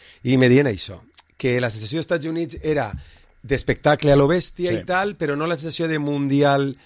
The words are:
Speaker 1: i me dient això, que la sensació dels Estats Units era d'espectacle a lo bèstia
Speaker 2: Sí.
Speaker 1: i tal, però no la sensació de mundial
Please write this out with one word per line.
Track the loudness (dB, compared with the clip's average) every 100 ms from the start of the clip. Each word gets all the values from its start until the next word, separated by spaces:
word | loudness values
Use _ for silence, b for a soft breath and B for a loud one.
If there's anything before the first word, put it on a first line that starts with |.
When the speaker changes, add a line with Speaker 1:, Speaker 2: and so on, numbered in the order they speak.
| B B
Speaker 1:
i | 0 4
me | 6
dient | 6 4
això, | -2 -8 -14 -20 -20 -20 -6
que | -2 -2
la | -2
sensació | -6 -6 -6
dels | -4
Estats | -4 -4
Units | -6 -8 -6
era | -4 -2 -4 -8 B B B _
d'espectacle | -4 -2 -2 0 2 2 4
a | 4
lo | 4
bèstia | 2 -2 -6 -4
Speaker 2:
Sí. | -4
Speaker 1:
i |
tal, | -2 -2 -2 -4
però | -4 -4
no | -4
la | -4
sensació | -6 -4 -2
de | -2
mundial | -2 -2 0 2 4 2 -2 -6